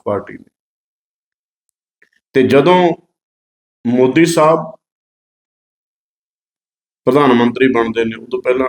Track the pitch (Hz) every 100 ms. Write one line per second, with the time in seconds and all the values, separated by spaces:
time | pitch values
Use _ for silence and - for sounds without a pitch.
0 | - 101 - - _ _ _ _ _ _
1 | _ _ _ _ _ _ _ _ _ _
2 | _ _ _ 131 113 139 156 180 175 -
3 | _ _ _ _ _ _ _ _ 117 123
4 | 131 147 165 165 156 165 - - _ _
5 | _ _ _ _ _ _ _ _ _ _
6 | _ _ _ _ _ _ _ _ _ _
7 | 131 139 139 120 120 117 131 117 113 113
8 | 113 113 120 127 123 127